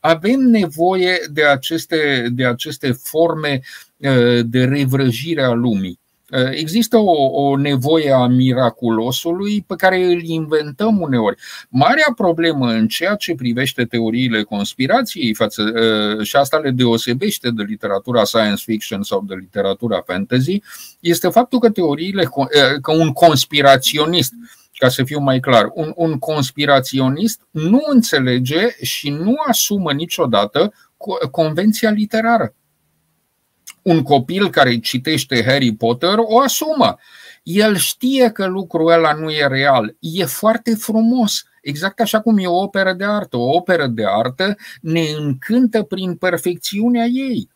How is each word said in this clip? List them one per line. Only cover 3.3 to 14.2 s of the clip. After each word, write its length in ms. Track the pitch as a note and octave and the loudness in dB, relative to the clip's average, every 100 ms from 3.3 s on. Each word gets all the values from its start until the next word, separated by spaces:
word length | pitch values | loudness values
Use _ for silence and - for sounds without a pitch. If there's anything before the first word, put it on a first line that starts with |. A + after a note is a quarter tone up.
| D#3+ D3 C#3 C3 - - _ C#3 B2+ A#2+ A#2+ | 0 -4 -4 -6 -20 -20 _ 0 4 4 2
de 200 | A#2 B2 | 0 0
revrăjire 800 | B2+ C#3+ C3+ C3+ C3+ A#2 D3+ D#3 | 0 0 0 2 0 0 -4 -2
a 100 | B2+ | 0
lumii. 460 | A#2 B2 G2+ F#2+ F2 _ _ _ C3+ C3 | 0 0 0 -4 -8 _ _ _ -2 -2
Există 460 | C3+ D#3 G3+ A3+ A3+ | -2 -4 -2 2 2
o, 460 | G#3 D#3+ C3+ C#3+ | 2 2 2 0
o 140 | C#3 C#3 | 0 0
nevoie 540 | C#3+ C#3 B2+ D#3+ D3 | 0 0 2 2 4
a 160 | C3 B2 | 2 4
miraculosului 1400 | B2+ C3 B2 B2 - A#2+ A2+ A#2 C#3 E3+ F3 G3+ G#3 - | 4 2 2 0 0 -2 0 -2 -4 -4 -4 -2 -4 -4
pe 80 | |
care 300 | F#3+ F#3+ F#3 | 0 2 2
îl 180 | F3+ F3 | 2 0
inventăm 760 | E3 D#3+ D#3 D#3 D3+ C3+ G#3+ G#3 | -2 -6 -2 -2 -2 -4 0 0
uneori. 360 | D#3+ B2+ G#2+ - - - - | 0 0 0 -2 -12 -20 -4
Marea 440 | B2+ D#3 C#4+ D4+ A#3+ | 0 2 2 0 0
problemă 540 | G3 E3 E3+ D3 B2 | -2 0 0 0 0
în 180 | A2+ A2 | 0 0
ceea 260 | - F3 | 0 -4
ce 200 | G#3 - | -4 -4
privește 500 | D#3 B2 A#2 C#3 - | -4 -4 -2 -4 -4
teoriile 580 | A#2 A#2+ A2+ A#2+ | -4 -2 -2 -2